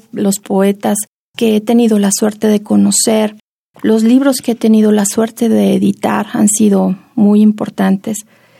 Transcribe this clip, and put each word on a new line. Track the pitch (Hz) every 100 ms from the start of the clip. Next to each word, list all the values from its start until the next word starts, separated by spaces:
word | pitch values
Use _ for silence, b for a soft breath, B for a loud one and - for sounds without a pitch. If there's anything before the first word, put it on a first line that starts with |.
| _
los | - 202 196
poetas | - 196 196 202 220 208 - _ _
que | - 226 214
he |
tenido | 214 240 233 214
la | 202
suerte | 196 214 214 220
de | 208
conocer, | 208 208 202 196 - 220 214 214 _ _ _ -
los | 285 220
libros | 220 254 277 254
que | -
he |
tenido | 233 220 220 214
la | 214 202
suerte | - 226 - 233
de | 214 196
editar | 196 196 202 214 208 208
han | - 208
sido | - 214 190 190 190 _
muy | - 208 208
importantes. | 214 214 - - 190 190 226 208 - b b b